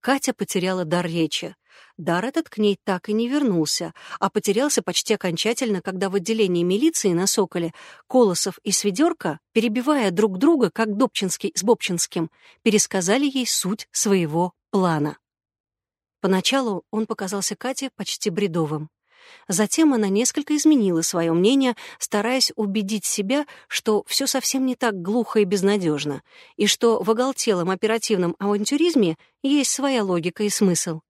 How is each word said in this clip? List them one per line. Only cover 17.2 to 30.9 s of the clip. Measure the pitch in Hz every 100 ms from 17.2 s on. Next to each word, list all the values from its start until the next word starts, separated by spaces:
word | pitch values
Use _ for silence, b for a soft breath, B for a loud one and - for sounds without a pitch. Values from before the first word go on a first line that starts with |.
| 190 196 -
Кате | 202 247 269 269
почти | _ 202 - 214
бредовым. | 170 196 165 151 151 156 _ b b b b b
Затем | 170 208 - 311
она | 247 202
несколько | 196 247 - 285 302
изменила | 311 294 196 165
своё | 165 175 165
мнение, | 165 196 277 262 233 B B
стараясь | - 208 220 262 - -
убедить | 208 202 196 214
себя, | - - 196 277 294 B B
что | - - 214 -
всё | - 269
совсем | 262 - 269 262
не |
так | 247 240 196
глухо | 170 233 220 220
и |
безнадёжно, | 196 196 196 208 170 147 147 135 b b b b
и | 208
что | - 233 220
в | 185
оголтелом | 226 254 262 - 185 170
оперативном | 190 214 226 - 196 175 -
авантюризме | 202 202 208 285 339 311 180 160 b b
есть | 277 285 269
своя | - 277 254
логика | 196 175 165 -
и | 208
смысл. | - 196 170 -